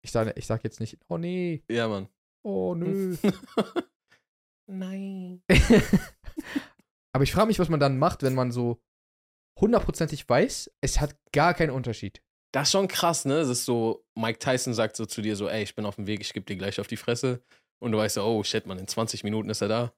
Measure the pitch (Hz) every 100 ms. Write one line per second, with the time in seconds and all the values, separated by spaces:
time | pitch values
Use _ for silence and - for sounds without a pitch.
0 | - 117 113 - - 113 110 - 113 -
1 | _ 170 170 180 175 156 - 117 113 101
2 | 98 _ _ _ 214 196 185 170 170 196
3 | 190 170 208 - - - - 359 - _
4 | _ _ _ _ _ _ - 190 185 190
5 | 196 190 180 180 - 185 - 233 - 196
6 | - _ - - - - - _ _ _
7 | _ 135 139 180 220 208 165 156 139 131
8 | 165 - 135 127 123 120 120 117 _ _
9 | _ _ _ _ _ - 208 233 - -
10 | 160 147 - 131 247 - - _ 135 -
11 | 147 - _ 143 165 175 151 131 123 110
12 | 98 - _ _ _ 131 143 196 190 -
13 | 175 165 139 147 143 123 - 120 113 -
14 | _ - 113 110 139 127 - 113 110 -
15 | 110 - 107 104 98 110 101 - 104 101
16 | 101 104 - - - 98 98 101 104 110
17 | - 120 131 123 _ _ _ _ 123 107
18 | 107 - 104 110 101 110 101 92 95 -
19 | 113 - 104 110 104 107 101 113 120